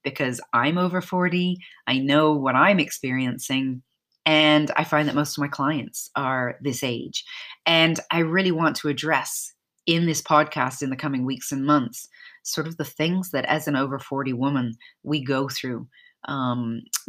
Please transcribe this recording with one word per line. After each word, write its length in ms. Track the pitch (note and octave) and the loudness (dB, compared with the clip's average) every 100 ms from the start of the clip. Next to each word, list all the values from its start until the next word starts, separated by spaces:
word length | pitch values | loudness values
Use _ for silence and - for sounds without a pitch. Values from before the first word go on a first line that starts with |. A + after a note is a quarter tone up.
Because 380 | C3+ C3 C3+ A#2 - | -8 -4 -4 -4 -2
I'm 240 | A#2+ C3+ F3 | 0 2 2
over 240 | F3+ F3+ | 0 -2
forty, 560 | F3+ F#3 F3+ F3+ F3+ F3+ - - - | -2 0 0 2 0 -2 -8 -10 -2
I 120 | C3 | 0
know 340 | C3+ D3 D#3 | 4 4 6
what 240 | D3+ C3+ B2+ | 4 2 4
I'm 240 | F3 F#3+ | 6 4
experiencing, 1040 | D3 - C3 B2+ B2+ B2 - C3 C3+ B2+ - _ _ _ | 0 -4 -4 -2 -2 -4 -4 -2 -2 -4 -10 _ _ _
and 460 | - D#3 D3+ D3+ D3 | 2 6 6 6 4
I 100 | - | 0
find 220 | D#3+ D3+ D3+ | 2 2 2
that 100 | C#3 | 0
most 200 | D3 - | -2 -2
of 60 | |
my 60 | C#3+ | -6
clients 600 | - C#3 D#3 A2+ - - - | -2 -2 -2 -6 -10 -8 -4
are 400 | C3+ C3 B2 - | -2 -2 -4 -4
this 200 | C#3 B2 | -6 -4
age. 440 | C3 A#2 - - - - - - - | -4 -4 -6 -10 -10 -14 -16 -6 2
And 340 | E3 E3 D#3+ - | 4 4 2 -2
I 100 | E3 | -2
really 320 | D#3+ F3+ F#3+ | 2 2 2
want 240 | D#3+ D#3+ - | 2 0 0
to 120 | D3+ | -2
address 640 | C3 D3 C#3 - - - - _ _ | -2 0 0 -2 -8 -10 -16 _ _
in 220 | - E3 E3+ | 0 2 2
this 160 | D3+ | 0
podcast 580 | - D3+ D3+ D3+ B2+ B2+ | 4 4 4 0 -2 -2
in 100 | C3+ | -6
the 60 | C3 | -4
coming 300 | D3+ C3+ B2+ | -4 -2 -2
weeks 240 | C3 - | -4 -6
and 160 | C3+ C#3 | -2 2
months, 420 | D3 A#2 - - - - - | 2 2 -6 -16 -20 -20 -16
sort 240 | - - D#3 | -8 -6 -6
of 80 | E3 | -6
the 80 | |
things 480 | D3 - E3 F#3 F#3 | -8 -2 0 0 -2
that 120 | C#3 - | -4 0
as 200 | D#3 D3+ | 0 0
an 80 | |
over 240 | C#3 C#3 C3+ | 0 0 -4
forty 340 | - C3+ C3+ | -6 -4 -4
woman, 440 | B2 C3+ C#3 B2 A2+ - _ | -2 0 0 -2 -6 -16 _
we 220 | C#3 D3+ | -4 -4
go 240 | C3 C3+ C3+ | 0 -2 -2
through, 400 | - C3 A#2 B2+ _ _ _ - | -4 -6 -8 -10 _ _ _ -8
um, 560 | C#3 B2+ B2 A#2 A2+ - - | -4 -2 -2 -2 -6 -8 -8